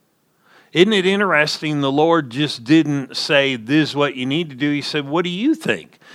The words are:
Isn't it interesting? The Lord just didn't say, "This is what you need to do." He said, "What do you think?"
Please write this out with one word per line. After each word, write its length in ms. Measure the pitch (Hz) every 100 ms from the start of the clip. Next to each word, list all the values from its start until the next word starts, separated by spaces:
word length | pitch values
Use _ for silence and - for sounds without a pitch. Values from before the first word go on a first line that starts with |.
| _ _ _ _ _ _ _
Isn't 200 | 156 196
it 140 | 208 185
interesting? 720 | 202 202 151 151 - 156 147
The 120 | 139
Lord 380 | 139 165 165 135
just 340 | 123 147 -
didn't 520 | 117 160 147 143 131 -
say, 400 | - 143 139 127
"This 340 | 110 151 143
is 60 | 139
what 200 | 143 127
you 100 | 127
need 240 | 151 165
to 60 | 127
do." 160 | 147
He 100 | 147
said, 240 | - 151 139
"What 160 | 160
do 60 | 180
you 240 | 175 269
think?" 440 | 311 - 92 - _ -